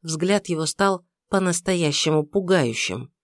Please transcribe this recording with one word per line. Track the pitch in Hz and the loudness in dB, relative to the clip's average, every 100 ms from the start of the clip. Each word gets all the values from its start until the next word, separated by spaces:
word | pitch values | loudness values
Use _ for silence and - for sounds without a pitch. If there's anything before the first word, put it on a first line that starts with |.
Взгляд | 165 160 180 202 196 | -8 -4 0 0 0
его | 160 160 | -4 -4
стал | - 196 185 _ _ _ | 0 0 0 _ _ _
по-настоящему | 196 185 175 - 180 156 143 160 151 | 0 0 -2 -2 0 0 0 2 0
пугающим. | 151 202 180 185 123 110 - 92 127 _ | 0 -4 2 2 2 -2 -6 -6 -12 _